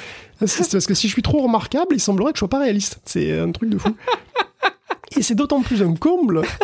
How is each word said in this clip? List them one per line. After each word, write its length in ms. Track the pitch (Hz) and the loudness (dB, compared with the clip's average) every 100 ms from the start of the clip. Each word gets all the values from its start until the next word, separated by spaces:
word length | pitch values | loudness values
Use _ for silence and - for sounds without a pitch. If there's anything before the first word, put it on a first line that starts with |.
| - - - - | -16 -18 -16 -4
C'est, 60 | 208 - | -2 0
c'est 80 | 349 | 0
parce 120 | 196 170 | 0 0
que 80 | |
si 140 | 190 214 | 0 0
je 60 | |
suis 80 | 240 | -2
trop 180 | - 302 | 0 2
remarquable, 540 | 254 226 - 269 359 269 | 2 2 0 0 2 0
il 40 | |
semblerait 320 | - 196 262 | 2 0 0
que 40 | 311 | 0
je 40 | |
sois 80 | 190 | -2
pas 100 | 269 | 0
réaliste. 400 | 269 208 196 - - | 2 0 -2 -8 -6
C'est 340 | 170 156 156 | -4 -2 0
un 120 | 170 | -2
truc 180 | 165 226 | -2 -2
de 60 | 208 | 0
fou. 160 | - 220 - 480 - 494 - - 403 - - - - 285 | -2 -4 -4 -4 -4 -6 -6 -4 -6 -6 -12 -12 -6 -2
Et 40 | |
c'est 100 | - 226 | 0 0
d'autant 260 | 285 285 | 2 0
plus 180 | - 226 | 2 2
un 140 | 180 165 | 2 2
comble 460 | 311 359 262 160 - - | 2 4 2 2 0 -2